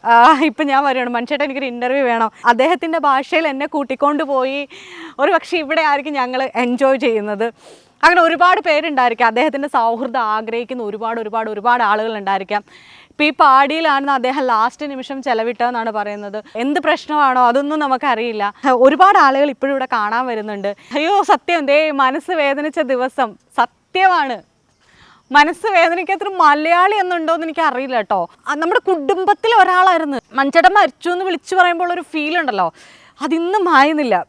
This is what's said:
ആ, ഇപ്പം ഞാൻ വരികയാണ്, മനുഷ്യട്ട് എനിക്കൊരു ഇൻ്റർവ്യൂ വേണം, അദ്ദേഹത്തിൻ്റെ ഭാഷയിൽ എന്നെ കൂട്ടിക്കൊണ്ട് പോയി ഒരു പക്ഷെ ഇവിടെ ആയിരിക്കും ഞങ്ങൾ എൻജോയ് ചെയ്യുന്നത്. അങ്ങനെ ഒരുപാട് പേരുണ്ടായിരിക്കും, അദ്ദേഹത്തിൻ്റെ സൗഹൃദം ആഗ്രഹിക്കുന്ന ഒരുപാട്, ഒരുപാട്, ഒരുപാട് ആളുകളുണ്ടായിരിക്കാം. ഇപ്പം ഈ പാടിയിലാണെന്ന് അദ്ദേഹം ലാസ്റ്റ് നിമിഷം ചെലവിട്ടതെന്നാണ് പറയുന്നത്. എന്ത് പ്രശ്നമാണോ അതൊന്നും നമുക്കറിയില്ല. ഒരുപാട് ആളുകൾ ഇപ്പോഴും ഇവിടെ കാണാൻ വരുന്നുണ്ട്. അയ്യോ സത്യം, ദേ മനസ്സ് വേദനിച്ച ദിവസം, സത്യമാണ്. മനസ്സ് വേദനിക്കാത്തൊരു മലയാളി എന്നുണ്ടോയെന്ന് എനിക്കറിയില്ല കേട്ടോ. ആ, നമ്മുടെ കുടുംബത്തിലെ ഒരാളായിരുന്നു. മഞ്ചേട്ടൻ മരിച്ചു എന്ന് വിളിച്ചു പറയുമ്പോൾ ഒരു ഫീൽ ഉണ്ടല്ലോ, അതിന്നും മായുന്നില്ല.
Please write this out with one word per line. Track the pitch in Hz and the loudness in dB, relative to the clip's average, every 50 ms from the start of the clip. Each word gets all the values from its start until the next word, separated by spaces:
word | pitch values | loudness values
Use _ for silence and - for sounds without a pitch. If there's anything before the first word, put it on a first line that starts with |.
| - 226 | 2 4
ആ, | 233 233 240 302 320 262 320 311 | 6 6 8 6 6 4 2 -2
ഇപ്പം | 214 - 311 277 | -2 -2 -2 0
ഞാൻ | 269 269 294 277 | 0 0 0 0
വരികയാണ്, | 254 262 247 240 240 | -2 -2 -4 -4 -4
മനുഷ്യട്ട് | 233 240 - 294 269 285 | -6 -4 -4 -4 -4 -4
എനിക്കൊരു | 285 262 285 285 262 | -4 -4 -6 -8 -8
ഇൻ്റർവ്യൂ | 240 240 247 247 262 285 269 240 | -6 -6 -4 -2 0 0 0 0
വേണം, | 233 226 226 214 _ - - 240 | 0 0 -2 -2 _ -2 0 2
അദ്ദേഹത്തിൻ്റെ | 240 226 269 320 359 - - 330 320 330 294 285 | 2 4 2 2 0 -2 -2 -4 -4 0 0 0
ഭാഷയിൽ | 262 269 269 - 359 320 330 302 | 0 0 -2 0 -2 0 0 -2
എന്നെ | 269 262 285 294 - | -4 -4 -6 -4 -4
കൂട്ടിക്കൊണ്ട് | 294 277 226 262 - 285 285 294 294 320 269 | -6 -4 -4 -4 -2 0 0 0 -2 -4 -2
പോയി | 277 262 254 262 269 285 285 _ - - - - 359 339 330 330 - - | -2 -2 -2 -2 -4 -6 -8 _ -16 -20 -20 -20 -20 -18 -18 -16 -4 -2
ഒരു | 269 330 370 | 0 0 0
പക്ഷെ | 320 - - 349 339 302 | 0 -2 -2 -4 -4 -4
ഇവിടെ | 269 320 330 311 302 | -2 -2 0 0 0
ആയിരിക്കും | 285 285 269 311 294 269 | 0 -2 -2 -6 -4 -4
ഞങ്ങൾ | 254 247 254 254 269 - - 233 247 | -4 -4 -4 -4 -4 -4 -2 -4 -2
എൻജോയ് | 240 247 240 277 269 269 254 262 | -2 0 0 2 0 2 2 0
ചെയ്യുന്നത്. | 247 226 214 208 208 208 196 226 233 _ _ _ - - _ _ _ _ _ - | -2 -2 -2 -4 -6 -6 -4 -6 -6 _ _ _ -20 -20 _ _ _ _ _ 4
അങ്ങനെ | 320 359 359 330 330 | 4 6 6 4 2
ഒരുപാട് | 320 269 349 359 370 415 - 349 | 4 4 4 4 4 2 2 0
പേരുണ്ടായിരിക്കും, | 302 294 311 339 294 262 247 247 233 - 247 226 | 0 0 0 -2 0 0 0 0 2 2 0 2
അദ്ദേഹത്തിൻ്റെ | 220 240 277 311 262 277 277 294 - | 2 2 0 0 -2 -4 -6 -2 -2
സൗഹൃദം | 262 226 233 233 226 262 247 233 262 233 214 214 220 | 0 0 0 -2 -2 -6 -6 -4 -4 -2 -2 -4 -4
ആഗ്രഹിക്കുന്ന | 226 220 220 233 240 - 262 247 226 208 | -4 -6 -6 -8 -6 -8 -8 -8 -8 -8
ഒരുപാട്, | 202 208 226 226 233 226 220 | -8 -8 -8 -6 -6 -6 -8
ഒരുപാട്, | 214 214 226 226 214 214 | -6 -6 -6 -6 -6 -8
ഒരുപാട് | 208 196 240 240 247 233 202 | -4 0 0 2 2 2 0
ആളുകളുണ്ടായിരിക്കാം. | 208 214 220 226 220 208 196 190 196 190 190 - 208 208 202 _ - - - - - - - _ | 0 0 -2 -4 -6 -6 -4 -4 -4 -4 -4 -4 -6 -6 -6 _ -20 -20 -20 -20 -20 -20 -20 _
ഇപ്പം | _ - 302 302 | _ -2 -2 -2
ഈ | - - | 2 4
പാടിയിലാണെന്ന് | 320 285 269 262 277 269 302 320 330 311 277 269 277 285 277 262 | 4 6 6 6 4 2 0 -2 0 0 0 0 0 -2 -2 0
അദ്ദേഹം | 240 254 269 302 269 254 | 0 -2 -2 -2 -2 0
ലാസ്റ്റ് | 233 214 220 247 - _ 302 285 | 0 0 0 -2 -4 _ -10 -10
നിമിഷം | 277 262 247 - 269 269 254 | -10 -12 -10 -10 -12 -8 -4
ചെലവിട്ടതെന്നാണ് | 277 240 220 226 233 240 - 240 240 247 233 226 226 214 | -4 -2 -2 -2 -4 -4 -2 -4 -4 -2 -4 -6 -6 -6
പറയുന്നത്. | 214 208 208 208 208 202 202 196 214 208 - _ 220 | -6 -6 -6 -8 -10 -10 -10 -12 -12 -14 -10 _ -6
എന്ത് | 240 277 294 359 - | -4 -2 -2 -2 0
പ്രശ്നമാണോ | - 320 - - - 302 302 285 269 254 254 247 240 | -2 -2 -2 -4 -4 0 0 2 2 2 4 2 4
അതൊന്നും | 240 277 285 285 311 311 294 | 2 0 -2 -2 -4 -4 -2
നമുക്കറിയില്ല. | 277 262 247 294 285 240 220 233 240 220 214 202 208 - - - 277 254 240 254 | -2 -2 -2 0 -2 -2 -2 -2 -6 -4 -4 -6 -6 -6 -4 0 0 2 6 4
ഒരുപാട് | 269 302 262 370 392 415 381 302 | 4 6 6 6 6 6 6 4
ആളുകൾ | 269 269 269 285 294 262 | 4 4 2 0 0 -2
ഇപ്പോഴും | _ - 277 277 | _ -2 -2 -2
ഇവിടെ | 269 262 254 254 | -2 -4 -4 -4
കാണാൻ | 226 208 208 220 240 262 254 | -4 -2 -2 -2 -4 -4 -4
വരുന്നുണ്ട്. | 233 220 208 214 208 202 196 202 202 _ - - 240 | -6 -6 -6 -8 -8 -6 -6 -8 -8 _ -14 -6 -4
അയ്യോ | 294 302 339 403 403 381 - | -2 0 2 2 2 2 2
സത്യം, | 381 277 _ - 349 330 285 277 | 0 0 _ -2 -2 -2 0 2
ദേ | 285 302 311 311 294 277 | 2 2 2 0 0 0
മനസ്സ് | 262 262 262 330 - - 370 320 | 0 0 0 -2 -6 -4 -2 -2
വേദനിച്ച | 285 277 277 285 294 311 - 339 302 247 | 0 0 -2 -2 -4 -6 -4 -4 -2 -2
ദിവസം, | 269 247 247 262 - - 262 214 196 _ _ _ _ - | -2 -2 -2 -4 -2 -4 -4 -4 -6 _ _ _ _ -2
സത്യമാണ്. | 247 _ _ _ _ _ _ 370 381 381 359 330 294 269 240 190 - _ _ _ _ _ _ _ _ _ _ _ _ _ _ _ _ _ 254 294 | -2 _ _ _ _ _ _ 2 2 2 2 2 -2 -4 -6 -10 -12 _ _ _ _ _ _ _ _ _ _ _ _ _ _ _ _ _ 4 4
മനസ്സ് | 294 311 339 - - 453 392 339 | 4 4 0 -4 -4 0 2 2
വേദനിക്കാത്തൊരു | 339 330 339 359 349 302 392 359 403 403 381 359 | 2 2 0 -2 -2 -4 -4 -4 -4 -6 0 2
മലയാളി | 320 294 285 302 302 330 339 349 370 392 427 415 | 4 4 4 4 2 2 2 4 4 2 2 0
എന്നുണ്ടോയെന്ന് | 370 359 359 339 320 311 330 330 330 320 | -2 -2 -2 -4 -2 -2 -2 -4 -4 -8
എനിക്കറിയില്ല | 302 339 320 302 262 247 269 254 254 233 | -4 -2 -2 -2 -2 -4 -6 -4 -4 -4
കേട്ടോ. | 208 _ 214 190 170 - _ _ _ | -2 _ -2 -4 -4 -6 _ _ _
ആ, | - 294 294 | -8 -6 -4
നമ്മുടെ | 320 339 427 494 _ 381 | -2 -2 -2 -2 _ 0
കുടുംബത്തിലെ | 370 320 277 269 403 359 381 403 415 _ - 453 480 440 | -2 -2 -2 -2 -2 -2 0 -2 -2 _ 0 2 4 4
ഒരാളായിരുന്നു. | 370 370 359 359 370 381 359 330 320 285 277 240 _ _ - 262 | 4 4 4 4 4 4 2 2 -2 -4 -6 -8 _ _ -4 -2
മഞ്ചേട്ടൻ | 269 285 277 330 339 370 392 415 | -2 2 2 4 4 6 6 4
മരിച്ചു | 381 269 - _ - 349 349 | 2 2 -2 _ -6 -6 -4
എന്ന് | 359 381 381 | -4 -4 -4
വിളിച്ചു | 339 277 _ - 370 381 | -4 -6 _ -2 2 2
പറയുമ്പോൾ | 359 349 349 339 359 349 349 | 2 2 2 -2 -2 -4 -4
ഒരു | 359 320 - | -6 -8 -8
ഫീൽ | - 311 294 302 330 359 | -6 -6 -4 -2 -2 -2
ഉണ്ടല്ലോ, | 320 262 214 202 180 165 _ - - - - _ _ _ _ _ 277 | -2 -2 -2 -2 -2 -2 _ -10 -20 -20 -20 _ _ _ _ _ -4
അതിന്നും | 311 330 330 339 349 392 427 370 294 | -2 -2 -2 -2 -2 -2 0 0 2
മായുന്നില്ല. | 320 269 277 302 320 302 294 240 196 175 160 | 4 4 4 4 2 -2 0 0 0 -2 -2